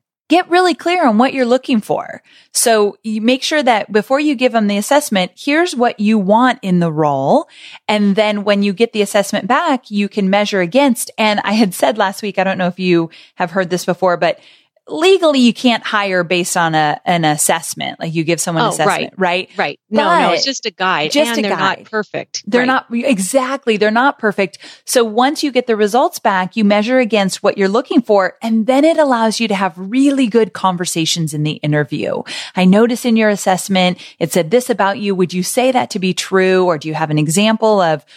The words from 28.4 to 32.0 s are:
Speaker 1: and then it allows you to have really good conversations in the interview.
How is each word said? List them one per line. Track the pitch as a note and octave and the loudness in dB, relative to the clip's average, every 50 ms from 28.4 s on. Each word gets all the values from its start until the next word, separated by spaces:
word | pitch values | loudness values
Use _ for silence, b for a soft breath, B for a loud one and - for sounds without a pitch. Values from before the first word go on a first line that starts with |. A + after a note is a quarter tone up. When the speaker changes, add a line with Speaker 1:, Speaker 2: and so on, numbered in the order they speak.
Speaker 1:
and | - A3+ A3+ A3+ G#3+ | -4 -2 0 0 0
then | A3+ C4 C#4 | 2 2 4
it | D4 D#4+ E4 | 4 4 4
allows | D#4+ D4+ C#4 B3 A3+ A3+ A3+ G#3 - | 2 2 2 2 2 0 0 0 -2
you | A3+ G#3+ | -2 -2
to | G3+ | -2
have | F#3+ G3 F#3 D#3+ | 0 -2 -2 -4
really | F3+ F#3+ F#3+ A3+ C4 C#4 C#4+ C#4 C4+ C4+ | -6 -10 -4 0 2 2 2 2 2 0
good | G#3+ F#3 A3+ A3 A3 - | 2 2 2 0 0 -2
conversations | - - F#3+ F3+ F3 F3+ - - E3+ D#3+ D#3 - E3+ D#3+ D3+ D#3 | -2 -2 -2 -2 -2 -4 -4 -4 -4 -2 -2 -2 -2 -4 -4 -4
in | D3+ | -4
the | D3+ D3+ D3 | -4 -4 -4
interview. | - - D3 D3 D3+ D3 - D3+ - | -4 -2 -2 0 0 -2 -2 -4 -6